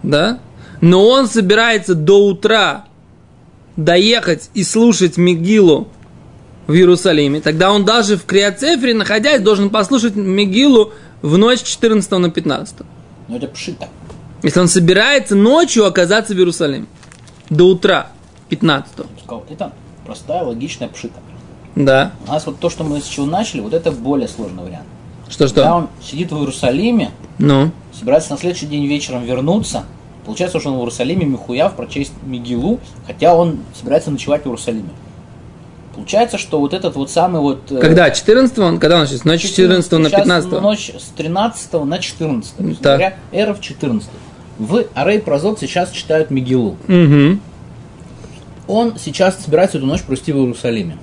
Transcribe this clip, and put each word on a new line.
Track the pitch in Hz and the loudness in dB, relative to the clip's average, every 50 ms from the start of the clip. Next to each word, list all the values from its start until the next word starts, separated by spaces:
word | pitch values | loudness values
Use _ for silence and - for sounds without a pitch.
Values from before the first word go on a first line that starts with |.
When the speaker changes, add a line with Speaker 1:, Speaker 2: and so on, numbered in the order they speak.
Speaker 1:
да? | - 147 147 147 165 214 247 247 - - - - - - - - | -2 0 0 2 0 0 -4 -6 -12 -20 -20 -20 -20 -20 -4 2
Но | - 170 180 185 202 | 4 6 6 6 6
он | 226 254 269 269 | 6 6 4 2
собирается | 214 - 226 196 180 208 220 226 233 226 208 170 - 180 | 2 0 0 2 2 2 2 2 2 0 0 0 -2 -2
до | 160 151 156 196 202 202 | 0 4 4 6 6 6
утра | 202 190 175 - 214 220 220 196 165 143 - - _ _ _ _ _ - _ _ _ _ _ - - _ - - - - | 4 0 0 0 0 2 2 0 0 -2 -6 -12 _ _ _ _ _ -20 _ _ _ _ _ -20 -20 _ -20 -20 -14 -8
доехать | - 156 165 170 180 196 220 233 233 - - 214 - - - _ | -2 0 2 4 4 4 4 2 0 0 -2 -4 -4 -4 -8 _
и | 208 180 | -4 -4
слушать | - - 220 226 240 208 - 185 175 - | -2 2 4 4 4 4 4 2 0 2
Мегилу | 170 175 180 180 160 165 185 214 214 196 170 151 135 - - - - - - - - - - - - - - - - - | 2 2 2 2 0 0 2 4 6 6 6 4 2 0 -8 -14 -20 -20 -20 -20 -20 -20 -20 -20 -20 -20 -20 -20 -16 -6
в | - 151 | 0 4
Иерусалиме, | 175 185 175 180 170 - 190 165 151 147 139 143 151 | 4 6 6 4 4 2 2 2 2 2 0 -2 -2
тогда | 147 151 151 160 180 190 | -2 -2 0 2 2 2
он | 208 208 196 | 2 2 2
даже | 202 220 240 220 202 208 | 2 2 2 2 0 0
в | 175 - | -2 -2
Криоцефере, | - 180 196 202 208 196 - 269 302 339 262 247 254 233 | 0 2 2 2 2 -2 -2 0 0 0 0 0 0 0
находясь, | 220 202 - 208 220 214 285 302 254 | 0 0 0 -2 0 2 2 2 2
должен | 185 208 214 190 202 196 | 4 2 2 2 2 0
послушать | 208 220 202 - 269 254 214 240 196 | 0 0 0 2 0 0 0 0 -2
Мегилу | 208 202 190 185 202 208 196 185 226 269 294 262 226 214 214 - - - - - - | -2 -2 -2 0 0 0 0 2 2 4 6 6 4 4 2 -4 -20 -20 -20 -18 -8
в | - 151 156 | -2 0 2
ночь | 185 208 233 254 233 | 4 4 4 2 0
с | - | -2
четырнадцатого | - - - - 226 220 208 185 - 202 185 | -10 -6 -2 0 2 2 0 0 0 -2 0
на | 180 170 | 0 0
пятнадцатое. | 160 - 165 147 135 - - - - - - - - - - - - - - | -2 -2 -4 -4 -4 -4 -6 -12 -16 -20 -20 -20 -20 -20 -20 -20 -20 -20 -16
Speaker 2:
Но | - 226 | -12 -10
это | 240 - | -10 -10
пшита. | 139 - - - - - - - - - - - - - - - - - - - | -12 -12 -12 -12 -12 -12 -12 -16 -18 -18 -20 -20 -20 -20 -20 -20 -20 -16 -4 -4
Speaker 1:
Если | 165 - 180 | 0 2 2
он | 185 | 2
собирается | 170 - 190 175 165 185 196 214 262 285 269 196 - 208 | 4 2 4 4 4 4 4 4 2 2 0 0 2 2
ночью | 196 202 226 277 320 349 - - 233 208 | 4 4 6 6 4 2 2 2 2 2
оказаться | 190 170 196 175 170 202 220 214 208 208 | 2 2 2 2 2 2 0 0 -2 0
в | |
Иерусалиме | 180 185 175 165 - 170 147 135 - - - - - - - - - - - - - - - | 0 0 0 0 -2 -4 -4 -4 -6 -10 -14 -18 -20 -20 -20 -20 -20 -20 -20 -20 -20 -8 -4
до | 151 151 175 | 2 4 4
утра | 185 190 180 - 226 180 147 - - - - - - - - - - | 4 4 4 2 2 2 2 -2 -6 -16 -20 -20 -20 -20 -20 -10 -10
пятнадцатого. | 160 - - 165 147 143 - - - - 135 | -6 -2 0 0 0 0 -4 -10 -16 -16 -16
Speaker 2:
Я | - - | -16 -18
бы | - | -20
сказал, | - - 117 110 104 - | -18 -16 -16 -16 -16 -18
это | 151 - 196 - - - - - - - - | -12 -12 -12 -12 -12 -18 -20 -20 -20 -20 -18
простая, | - 107 - - - 120 143 156 | -18 -18 -16 -10 -8 -6 -6 -4
логичная | 127 117 117 131 160 - - 127 | -6 -6 -8 -8 -10 -10 -10 -12
пшита. | 110 - - - 117 - - - - - - - - - - - - - | -12 -12 -14 -14 -14 -14 -16 -20 -20 -20 -20 -20 -20 -20 -20 -20 -10 -4
Speaker 1:
Да. | - 143 139 135 135 143 196 - - - | 0 2 4 4 4 2 0 -6 -14 -10
Speaker 2:
У | - | -6
нас | 139 156 - | -6 -6 -6
вот | 160 139 - | -6 -10 -4
то, | - 170 | -6 -6
что | - - - | -4 -4 -6
мы | 151 147 147 | -6 -6 -6
с | 143 | -8
чего | - - - 143 | -8 -6 -6 -4
начали, | 139 165 190 220 - - 135 | -2 -2 -2 -4 -4 -6 -8
вот | 101 107 110 | -6 -4 -4
это | 101 - 170 | -2 -2 -2
более | 143 120 113 131 143 135 117 104 | -6 -4 -4 -2 -2 -2 -2 -4
сложный | - - 110 92 90 92 87 | -8 -10 -10 -10 -10 -14 -14
вариант. | 90 82 78 - - - - - - - - - - | -14 -16 -16 -18 -20 -20 -20 -20 -20 -20 -20 -20 -20
Speaker 1:
Что, | - - 151 | -2 0 0
что? | 135 - | 2 4
Speaker 2:
Когда | 151 135 151 170 | 4 4 4 2
он | 175 160 - - - | 2 -2 -4 -12 -18
сидит | - - - 147 180 170 | -18 -14 -8 -8 -6 -6
в | 151 | -4
Иерусалиме, | 151 143 135 131 - - 127 127 151 202 240 240 220 151 107 - - - - - - | -6 -6 -6 -6 -2 -2 -2 0 0 0 0 0 0 -2 -4 -8 -16 -20 -20 -4 0
Speaker 1:
Ну. | - 147 139 135 143 165 170 - - - - | 2 4 4 4 2 0 -2 -8 -20 -20 -18
Speaker 2:
собирается | - - 117 139 147 - - | -8 -2 2 2 2 2 0
на | 147 | -10
следующий | 139 - 175 175 - 143 | -6 -4 -6 -6 -6 -8
день | 147 147 147 143 | -6 -4 -4 -2
вечером | 143 147 147 143 - 131 123 120 | -2 -2 -4 -4 -6 -8 -8 -6
вернуться, | 117 127 127 135 156 175 220 - - - 117 - - - - - - - - - | -4 -4 -2 0 0 0 0 -2 -4 -8 -8 -10 -10 -20 -20 -20 -20 -20 -18 -14
получается, | - 110 - 180 170 175 160 | -12 -6 -6 -6 -4 -4 -6
что | - 143 | -4 -4
он | 135 | -6
в | 127 | -4
Иерусалиме | 120 117 117 - 123 135 175 190 170 | -6 -6 -6 -6 -4 -2 -2 -2 -2
михуяв | 143 131 117 - - 123 127 160 196 - | -2 -4 -4 -6 -6 -2 0 0 0 -2
прочесть | - - - - 139 143 - - - - | -6 -12 -10 -8 -8 -8 -8 -10 -16 -12
Мегилу, | 139 131 123 120 120 123 117 127 185 233 262 - - - - - | -10 -10 -10 -8 -6 -4 -4 -2 -2 -4 -4 -6 -18 -20 -20 -16
хотя | - - - - 170 175 | -16 -8 0 2 4 4
он | 165 175 170 151 - - - - | 4 2 0 -2 -6 -12 -16 -18
собирается | - - - 139 156 - 160 | -14 -6 -2 -2 -2 -2 -2
ночевать | 143 123 - - 143 147 147 | -8 -6 -4 -4 -4 -4 -4
в | |
Иерусалиме. | 135 117 113 - - 117 110 95 82 - - - - - - - - - - - - - - - - - - - - - | -8 -10 -8 -8 -8 -8 -8 -10 -12 -16 -18 -20 -20 -20 -20 -20 -20 -20 -20 -20 -20 -20 -20 -20 -20 -20 -20 -20 -20 -18
Получается, | - 156 - - 208 240 233 - 151 | -18 -12 -4 0 0 0 0 -2 -10
что | - - - 151 | -8 -4 -2 -2
вот | 143 143 180 | -2 -2 -2
этот | 190 185 170 - | -4 -4 -6 -4
вот | 139 139 131 | -4 -8 -2
самый | - 170 170 185 175 160 | 0 0 0 0 0 0
вот, | 143 143 135 - - - | -2 -2 -2 -4 -8 -8
э, | 139 131 | -2 0
Speaker 1:
Когда? | 123 156 160 175 175 143 | 2 4 6 6 4 4
Четырнадцатого | - - - - 214 254 269 247 247 233 196 | 2 0 2 4 4 6 4 2 2 0 0
он? | 170 170 170 | 0 2 2
Когда | - 156 170 170 | 2 4 4 4
он | 151 | 2
сейчас? | 139 139 123 - | 0 -4 -2 0
Ночь | 151 165 165 165 | 0 0 0 -2
с | - | -4
четырнадцатого | - - 180 180 185 180 165 - 170 160 | 0 2 4 4 4 2 2 2 2 2
на | 156 151 | 2 4
Speaker 2:
сейчас | 202 196 | 2 2
Speaker 1:
пятнадцатое? | - 262 180 170 165 180 - - | 2 4 2 2 0 -2 -4 0
Speaker 2:
ночь | 196 208 214 208 - - - | 0 0 0 -2 -6 -14 -16
с | - - - - | -18 -18 -18 -12
тринадцатого | - 156 160 170 190 214 233 220 - - - - 165 147 | -10 -8 -4 -2 -2 -2 -2 -4 -8 -12 -6 -4 -4 -2
на | 139 165 - | -2 -4 -6
четырнадцатое. | - - - - 165 156 135 113 104 - - - 190 | -6 -10 -8 -6 -4 -4 -4 -4 -6 -10 -10 -6 -6
То | 165 | -6
есть, | 156 - | -6 0
Speaker 1:
Так. | - 147 139 | 2 2 2
Speaker 2:
говоря, | 139 180 190 190 - - - | 2 2 -2 -4 -8 -18 -8
эров | - 190 214 214 202 - | -4 -2 -2 -2 -4 -8
четырнадцатого. | - - 147 - - 139 117 104 - - - - - - - - - - - | -10 -16 -12 -8 -4 -4 -4 -4 -6 -8 -18 -20 -20 -20 -20 -20 -20 -20 -12
В | - 110 110 175 240 - - - | -10 -6 -2 -2 -2 -2 -2 -4
Арей | 123 147 185 208 214 | -2 0 0 0 0
Празот | 202 - 143 143 156 208 214 - | 0 0 -2 0 0 -2 -4 -4
сейчас | 143 131 - 175 180 180 | -8 -4 -2 -2 -4 -4
читают | - - - - 156 156 156 - | -6 -14 -4 -2 0 0 0 0
Мегилу. | 139 131 127 123 131 127 117 101 82 - - | -2 -4 -2 0 0 0 0 -2 -4 -8 -2
Speaker 1:
Мгм. | - 185 180 170 143 147 143 139 151 190 202 - - - - - - - - - - - - - - - - - - - - - - - - - | 2 4 6 6 6 6 6 6 4 2 0 -4 -12 -20 -20 -20 -20 -20 -20 -20 -20 -20 -20 -20 -20 -20 -20 -20 -20 -20 -20 -20 -20 -20 -20 -8
Speaker 2:
Он | - 190 220 233 226 220 | -4 -2 0 0 0 -2
сейчас | - - 160 135 - 190 190 190 - - | -6 -12 -10 -2 2 2 2 0 -2 -4
собирается | - 143 160 185 196 - | 0 2 2 2 2 0
эту | 151 135 | -4 -2
ночь | 135 147 - | -2 -4 -4
провести | - - 131 127 - - | -4 -6 -6 -6 -4 -4
в | 147 | 0
Иерусалиме. | 139 131 123 117 - - 123 117 110 95 85 78 82 | 0 0 0 -2 -4 -4 -4 -4 -4 -4 -6 -10 -12